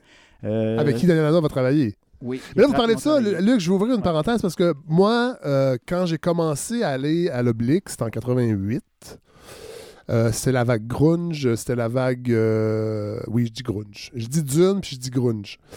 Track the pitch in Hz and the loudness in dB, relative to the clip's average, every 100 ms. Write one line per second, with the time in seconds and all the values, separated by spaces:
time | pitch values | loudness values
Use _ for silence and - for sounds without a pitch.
0 | _ - _ - 104 110 110 113 143 120 | _ -20 _ -10 -4 -2 0 0 0 2
1 | 180 160 151 170 151 135 127 151 117 - | 4 4 4 2 2 0 0 2 0 -4
2 | _ - 123 131 - - 277 247 233 254 | _ -14 -10 -10 -4 4 4 4 2 2
3 | 294 302 208 170 196 254 165 190 220 240 | 2 2 2 2 2 2 2 2 2 0
4 | 175 156 156 233 190 - 175 143 151 165 | 0 0 0 0 -2 0 0 0 0 2
5 | 202 240 247 - 143 139 135 127 - 180 | 4 2 0 -4 -2 2 2 0 -2 -2
6 | 180 160 175 170 160 143 - 233 180 131 | 0 -2 -2 0 0 -2 -4 -2 -2 -2
7 | 143 170 175 123 120 113 117 180 - - | 0 0 0 0 0 0 0 0 -2 -8
8 | 117 113 123 127 117 104 98 127 - _ | -6 -6 -2 0 2 0 -2 -4 -8 _
9 | - - _ - - - - - - - | -20 -20 _ -20 -20 -20 -18 -18 -20 -16
10 | - 117 117 110 139 127 120 117 113 120 | -4 0 0 0 0 0 2 0 -2 2
11 | 151 170 170 151 127 113 - 120 113 127 | 2 2 -2 -2 0 0 -2 -4 -2 -2
12 | 127 123 123 113 110 110 110 110 110 107 | -2 -2 0 2 2 2 0 0 -2 -4
13 | 104 107 - 113 117 110 120 101 104 101 | -6 -8 -4 -2 -2 -4 -6 -6 -8 -16
14 | - 120 113 156 143 151 185 196 - 131 | -14 -10 -2 -2 0 2 2 2 -4 -10
15 | 127 127 123 110 101 - - | -4 0 0 -2 -8 -16 -20